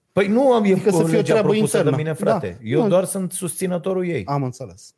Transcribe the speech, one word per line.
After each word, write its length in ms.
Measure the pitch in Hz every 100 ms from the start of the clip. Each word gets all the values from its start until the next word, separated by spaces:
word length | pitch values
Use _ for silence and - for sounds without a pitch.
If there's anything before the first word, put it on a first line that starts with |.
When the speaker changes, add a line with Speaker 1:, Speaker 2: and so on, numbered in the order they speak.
| _
Speaker 1:
Păi 160 | - 196
nu 240 | 226 277
am, 120 | 233
e 80 | 202
Speaker 2:
Adică 180 | 185 208
să 60 | 170
fie 80 |
o 40 | 165
Speaker 1:
legea 140 | 160 143
Speaker 2:
treabă 140 | 156 202
Speaker 1:
propusă 220 | 214 214
de 60 | 214
Speaker 2:
internă. 180 | 156 147
Speaker 1:
mine, 120 | 156
Speaker 2:
Da. 60 | 156
Speaker 1:
frate. 440 | 202 214 101 92
Eu 180 | 110 147
Speaker 2:
Nu. 60 | 214
Speaker 1:
doar 160 | 180 185
sunt 260 | 196 180
susținătorul 760 | - 170 - 185 180 190 185 180
ei. 180 | 147 98
Speaker 2:
Am 180 | 143
înțeles. 500 | 127 - 117 92 -